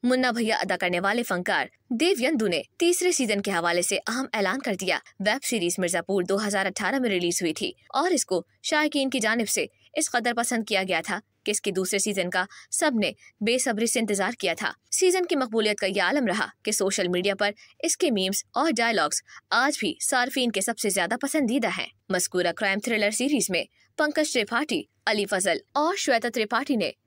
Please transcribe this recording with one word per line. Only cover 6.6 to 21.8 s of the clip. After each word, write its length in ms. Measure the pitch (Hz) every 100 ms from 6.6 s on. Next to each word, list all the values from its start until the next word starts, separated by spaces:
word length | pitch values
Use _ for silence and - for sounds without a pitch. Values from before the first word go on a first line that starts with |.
| 196
अठारह 340 | 190 196 269
में 80 | 247
रिलीज 300 | 185 175 170
हुई 100 | 170
थी 220 | 151 190 - _
और 180 | 254 339
इसको 320 | 330 - 180 - _
शायकीन 460 | - 302 302 294 269
की 100 | 254
जानिब 260 | 214 226 214
से 200 | - 156 _ _ -
इस 100 | -
कदर 240 | 247 240
पसंद 320 | 233 240 233 214
किया 160 | 196
गया 180 | 190 170
था 180 | - 202 - _ -
कि 40 |
इसके 220 | 208 -
दूसरे 260 | 185 185 202
सीजन 320 | 214 196 180
का 160 | 185 185 - -
सबने 420 | - 311 233 180 - - _
बेसब्री 440 | 208 247 247 208 226
से 140 | 247
इंतजार 340 | 220 202 196 240
किया 180 | 190
था। 200 | 165 202 - _
सीजन 320 | - 370 359
की 120 | 349 320
मकबूलियत 440 | 254 226 214 208
का 60 | 190
ये 140 | 196
आलम 240 | 180 277 233
रहा 240 | 196 147 -
कि 80 | -
सोशल 340 | 208 196 202 180
मीडिया 260 | 180 190
पर 200 | 196 202 208 - _
इसके 260 | 339 - 339
मीम्स 320 | 214 190 196 - -
और 160 | 311
डायलॉग्स 500 | 233 233 214 151 - - - _
आज 240 | 208 269 294
भी 160 | 202 -
सार्फिन 480 | - 262 247 269 247
के 120 | 214
सबसे 280 | 190 226 214
ज्यादा 260 | 190 170 -
पसंदीदा 500 | 277 311 254 254 220
हैं। 180 | 180